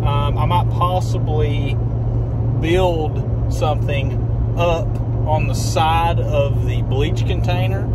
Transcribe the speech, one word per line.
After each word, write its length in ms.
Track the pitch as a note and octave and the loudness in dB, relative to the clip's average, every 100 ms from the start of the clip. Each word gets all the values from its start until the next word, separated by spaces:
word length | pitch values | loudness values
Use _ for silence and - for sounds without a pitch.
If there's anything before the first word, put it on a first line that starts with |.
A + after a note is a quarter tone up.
um, 320 | - - - - | 0 0 0 0
I 80 | |
might 240 | D#3+ F3 F3 | 2 2 2
possibly 1040 | - F3+ F#3 F3+ - E3 D#3 - - - - - - - - - - - - | 0 0 0 0 -2 0 0 0 0 0 0 -2 -2 0 0 -2 -2 0 0
build 640 | D#3+ F3 F#3 E3 D3+ - - - - | 2 2 2 2 -2 -2 -2 0 0
something 1000 | - D#3+ D3 D3 C#3 C#3 - - - - - | 0 0 0 0 0 -2 -2 -2 0 0 0
up 320 | F3 E3 D3+ - - - D3 | 0 0 -2 -2 -2 -2 0
on 180 | D#3 D3+ | 0 0
the 80 | |
side 640 | - - F3+ D#3+ E3 E3+ E3+ | -2 -2 0 2 2 2 0
of 480 | D#3 D3 C#3+ - - | 0 0 2 0 0
the 160 | - | 0
bleach 420 | - C#3 C#3+ - - | 0 0 0 0 0
container. 600 | F#3 - F3+ F#3 F#3+ - | 0 0 0 0 -2 -2